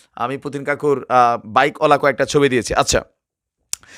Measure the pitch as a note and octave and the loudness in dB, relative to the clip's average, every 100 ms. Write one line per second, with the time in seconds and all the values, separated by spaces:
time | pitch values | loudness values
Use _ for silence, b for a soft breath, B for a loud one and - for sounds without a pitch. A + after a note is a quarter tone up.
0 | b - A#2+ C3+ D3 C#3 C#3 C#3+ D3 C3 | b -8 -8 -8 -10 -8 -6 -2 0 -2
1 | - B2+ A#2+ A#2 G#2+ A2+ D3 - D3+ C#3+ | 2 4 4 0 -2 0 0 0 2 2
2 | C#3+ B2 C3+ D3 C#3+ B2 - - C3+ D#2 | 2 0 -2 2 2 0 0 -2 0 -2
3 | - _ _ _ _ _ _ - B | -4 _ _ _ _ _ _ -14 B